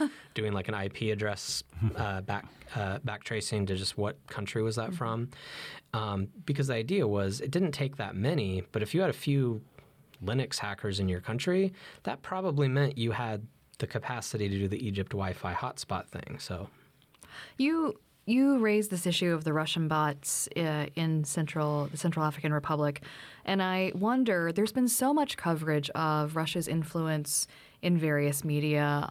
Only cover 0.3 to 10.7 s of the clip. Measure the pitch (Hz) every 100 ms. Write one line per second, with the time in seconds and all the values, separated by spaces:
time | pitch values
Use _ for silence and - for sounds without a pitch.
0.3 | - 107 101 95 104 98 - 110 107 107
1.3 | 98 - - - - 110 - 107 95 98
2.3 | 101 - - - - 98 98 120 104 -
3.3 | 113 - 107 98 92 95 - 104 - -
4.3 | - 101 117 110 113 113 180 117 113 123
5.3 | - - - - - _ 113 107 98 98
6.3 | - 165 139 135 117 113 196 120 101 98
7.3 | 104 123 156 185 143 139 - 98 95 117
8.3 | 165 98 92 - 113 107 165 185 - -
9.3 | 139 123 110 - - - _ - - 92
10.3 | 123 131 - 104